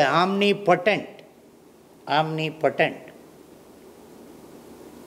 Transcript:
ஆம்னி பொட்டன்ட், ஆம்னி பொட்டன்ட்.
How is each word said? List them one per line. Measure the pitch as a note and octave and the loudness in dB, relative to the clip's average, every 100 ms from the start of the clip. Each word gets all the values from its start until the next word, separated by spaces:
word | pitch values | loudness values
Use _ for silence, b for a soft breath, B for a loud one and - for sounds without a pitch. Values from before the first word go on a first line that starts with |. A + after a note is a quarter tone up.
| C#3+ D3+ | 6 4
ஆம்னி | F#3 G3 G3+ F#3+ - | 2 2 0 0 2
பொட்டன்ட், | F3 G#3+ F#3+ - - - - - - - - - - - C#3+ | 2 2 -2 -4 -16 -20 -20 -20 -20 -20 -20 -20 -16 -4 -2
ஆம்னி | D#3 D#3 D#3 D3 | 0 -2 -6 -2
பொட்டன்ட். | C#3 - D#3 - - - - - - - - - - - - - - - - - - - - - | -2 0 -2 -2 -16 -20 -20 -20 -20 -20 -20 -20 -20 -20 -20 -20 -20 -20 -20 -20 -20 -20 -20 -20